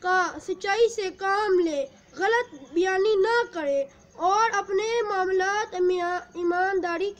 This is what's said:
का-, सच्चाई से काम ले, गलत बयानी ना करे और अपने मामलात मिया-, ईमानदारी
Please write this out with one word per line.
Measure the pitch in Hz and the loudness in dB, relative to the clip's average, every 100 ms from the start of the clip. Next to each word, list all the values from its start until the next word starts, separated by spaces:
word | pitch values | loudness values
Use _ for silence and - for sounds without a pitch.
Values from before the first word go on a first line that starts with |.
का-, | 359 370 339 302 | 0 2 2 -4
सच्चाई | - 370 403 415 453 | -8 -6 -2 2 2
से | 440 381 - | 2 -6 -4
काम | 381 392 427 370 | -2 0 2 2
ले, | 330 285 269 - - - | 2 -2 -6 -10 -16 -2
गलत | 392 466 480 285 269 | 0 2 0 -10 -6
बयानी | 320 381 381 415 403 | 0 0 2 2 4
ना | 415 480 466 | 4 2 0
करे | 339 294 277 277 - - - | -4 -2 -2 -2 -10 -20 -2
और | 349 403 453 | 0 2 2
अपने | 403 392 392 440 466 | 0 0 -2 0 0
मामलात | 415 381 370 381 381 415 440 359 | 0 0 0 0 0 -2 -4 0
मिया-, | 359 359 349 359 - 339 | 0 0 -2 -4 -8 -4
ईमानदारी | 349 359 381 381 349 330 403 | -2 0 0 0 -2 -4 -4